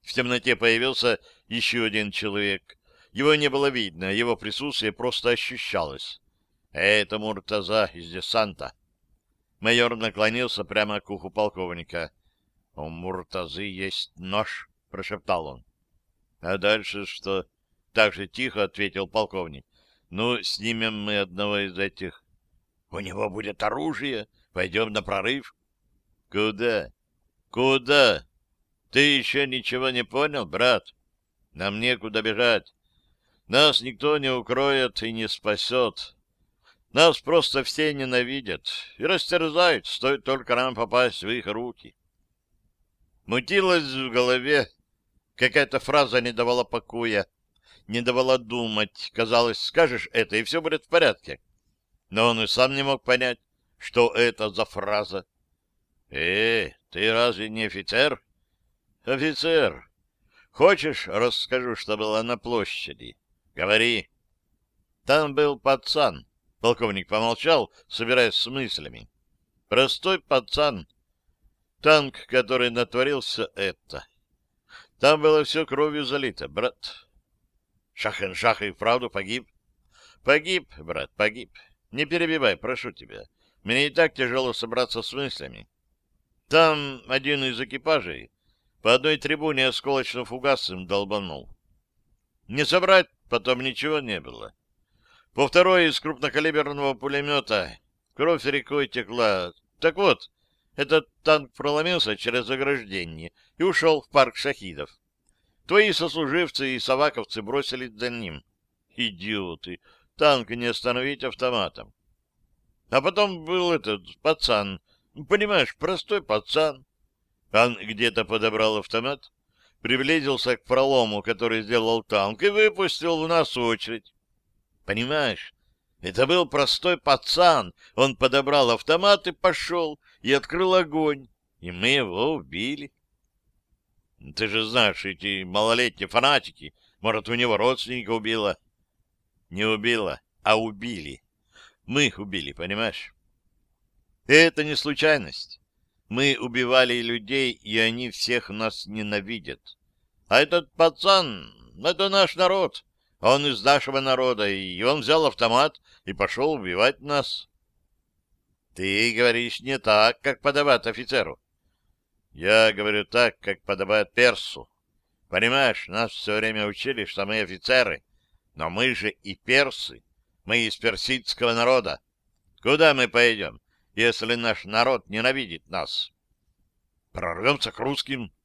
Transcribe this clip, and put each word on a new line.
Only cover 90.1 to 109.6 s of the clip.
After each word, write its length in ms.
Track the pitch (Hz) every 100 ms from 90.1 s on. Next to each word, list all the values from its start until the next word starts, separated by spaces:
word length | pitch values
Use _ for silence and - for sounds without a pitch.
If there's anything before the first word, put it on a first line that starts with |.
| 123 120 127 139 135 - 92 90
долбанул. 600 | 101 101 104 92 71 - - _ _ _ _ _ _ _ _ -
Не 180 | 123 147
собрать 420 | 180 190 190 175 _ _
потом 320 | 120 113 123
ничего 380 | 131 120 147 156
не 200 | 127 95
было. 320 | 65 57 53 _ _ _ _ _ _ _ _
По 140 | - 139
второй 400 | 175 180 185 165
из 120 | 139
крупнокалиберного 960 | 156 135 139 147 156 151 143 143 139
пулемета 840 | 123 139 143 143 147 135 107 82 - _ _ _
кровь 320 | - 156 165 143
рекой 420 | 139 - 147 139
текла. 640 | 127 101 120 110 95 87 _ _ _
Так 180 | 165 156
вот, 340 | 196 131 - _ _ _ _ -
этот 320 | 147 156 - _
танк 300 | - 156 139
проломился 640 | - 143 147 165 175 110 104
через 340 | 120 120 110
ограждение 840 | 131 139 139 107 95 85 80 82 _ _ _
и 60 |
ушел 380 | 180 175 160 156
в 80 | _
парк 260 | 143 123 -
шахидов. 540 | 143 135 95 73 73 _ _ _ _ _ _ _ -
Твои 280 | 196 214
сослуживцы 800 | 170 165 156 143 156 165 - 135 127
и 40 |
саваковцы 600 | - 131 147 123 104 110
бросились 520 | 101 135 131 131 127
за 160 | 107 123
ним. 340 | 120 98 73 _ _ _ _ _ -
Идиоты! 840 | 117 90 98 107 90 82